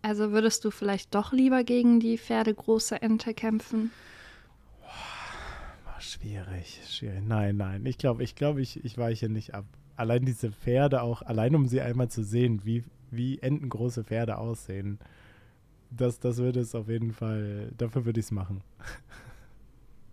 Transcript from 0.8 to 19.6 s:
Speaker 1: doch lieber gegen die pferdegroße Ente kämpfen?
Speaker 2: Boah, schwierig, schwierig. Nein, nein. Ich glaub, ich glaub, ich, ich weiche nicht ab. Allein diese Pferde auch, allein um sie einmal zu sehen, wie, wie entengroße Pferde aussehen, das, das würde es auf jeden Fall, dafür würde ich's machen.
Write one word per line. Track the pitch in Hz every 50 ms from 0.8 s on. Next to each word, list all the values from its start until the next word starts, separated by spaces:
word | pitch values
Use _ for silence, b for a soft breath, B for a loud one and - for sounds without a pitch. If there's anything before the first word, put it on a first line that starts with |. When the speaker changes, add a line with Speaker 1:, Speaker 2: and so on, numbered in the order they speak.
| 208 202 202 196 - - -
Speaker 1:
doch | 202 208 - -
lieber | 254 262 262 254 254 240
gegen | 240 240 247 240 240 233 233
die | 226 226 233
pferdegroße | 226 - - 233 220 220 220 208 - - - 226 220 220 - 226 -
Ente | - 220 220 220 - 240 220
kämpfen? | - - 226 220 220 - - - 220 220 226 B B B B B B B B B B B B B _ - - - -
Speaker 2:
Boah, | - - - - - - - - - - - - - - - - - - - - - - - -
schwierig, | - - - - - 107 101 98 92 95 92 90 85 - - - -
schwierig. | - - - 127 107 95 98 101
Nein, | 107 113 107 104 101 101
nein. | 101 101 95 95 98 -
Ich | 131 123
glaub, | - - 135 117 117
ich | 127 117 -
glaub, | - 143 147 151 135
ich, | 135 - - - -
ich | 117 107
weiche | 120 120 117 113 110 -
nicht | 110 110 110 107 - -
ab. | 101 98 - - - - - -
Allein | - 117 113 120 127 127
diese | 131 123 - - 113 104
Pferde | - - 120 120 131 143 143 135 127
auch, | 117 120 120 -
allein | - - 117 110 110 120 151
um | 156 139
sie | 123 120 131
einmal | 131 120 120 123 127 120
zu | - 117 110
sehen, | 98 107 120 123 120 113 104 98
wie, | 110 113 120 120 - - - - -
wie | - 113 123 131 135 -
entengroße | - 131 147 151 147 123 - 104 117 123 117 117 110
Pferde | - 110 113 117 113 104
aussehen, | 101 107 117 117 - - - 95 98 98 101 101 104 b b b b b b b b b b b b b _ _ _ _ _
das, | 123 117 127 120 117 -
das | - 123 120
würde | 120 123 127 123 123
es | 120 113 -
auf | 117 107
jeden | 107 113 117 113 113
Fall, | 110 - 117 110 107 107 104 104 104 104 104 113 120
dafür | 117 120 113 - 135 120
würde | 117 110 113
ich's | 110 -
machen. | 110 101 95 90 98 95 - - - B B B B B B B B B B B B B B B B B